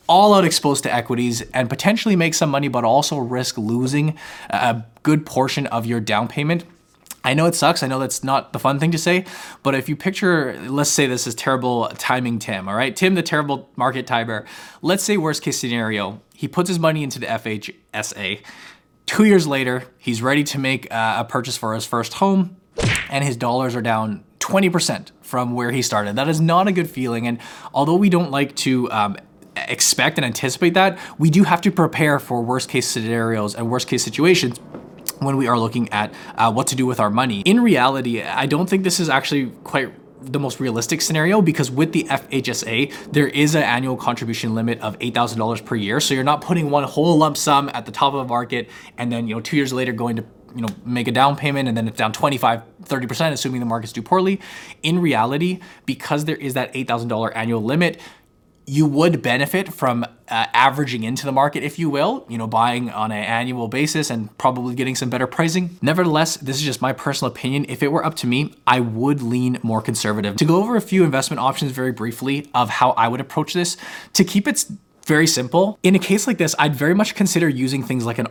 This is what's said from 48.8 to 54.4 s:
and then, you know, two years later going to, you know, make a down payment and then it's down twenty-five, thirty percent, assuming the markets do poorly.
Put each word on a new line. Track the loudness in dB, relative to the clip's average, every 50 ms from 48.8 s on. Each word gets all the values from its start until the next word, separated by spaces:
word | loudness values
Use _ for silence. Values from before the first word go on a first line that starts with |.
| -20 -16 -10
and | -6 -4 -4
then, | -2 -4 -4
you | -4 -6
know, | -6
two | -4 -2 0
years | 0 0 0
later | 0 -2 -2 -2 -2
going | -2 -2 -2 -2
to, | -4 -6 -10 -14 -20 -20 -14 -8
you | -6 -6
know, | -6 -6 -6 -6
make | -4 -2 -2 0
a | 0 4
down | 4 4 4 4
payment | 2 -2 -2 0 0 -2 -2
and | -2
then | -2 -2
it's | -4 -2
down | -2 -2 -2
twenty-five, | 0 0 0 0 0 2 0 0 0 0 -4 -14 -20 -16 -8
thirty | -6 -6 -4 -4
percent, | -4 -2 -2 -2 -2 -2
assuming | -2 -4 -4 -4 -4
the | -4
markets | -4 -4 -6 -6 -8 -10
do | -8
poorly. | -2 0 2 2 2 0 -2 -4